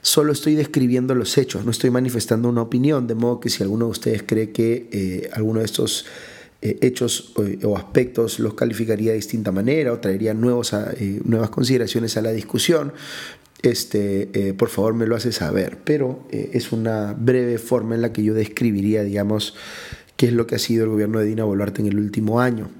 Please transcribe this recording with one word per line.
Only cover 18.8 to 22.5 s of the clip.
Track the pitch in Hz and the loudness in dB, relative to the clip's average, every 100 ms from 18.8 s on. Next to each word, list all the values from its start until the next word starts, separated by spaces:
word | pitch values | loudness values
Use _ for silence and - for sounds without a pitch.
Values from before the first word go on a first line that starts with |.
| 101 107 | 2 2
digamos, | 101 101 101 107 - - - - - - - - | 0 0 0 0 -2 -10 -16 -16 -14 -16 -14 0
qué | 120 | 2
es | |
lo | 117 117 | 4 0
que | 123 | -2
ha | |
sido | - 113 110 | 2 2 2
el | |
gobierno | 107 107 110 | 2 2 2
de | 107 | 0
Dina | 110 | 2
Boluarte | 110 98 101 98 | 0 2 0 0
en | 104 | 0
el | 101 | 2
último | 104 104 107 117 | 0 0 2 4
año. | 123 | 2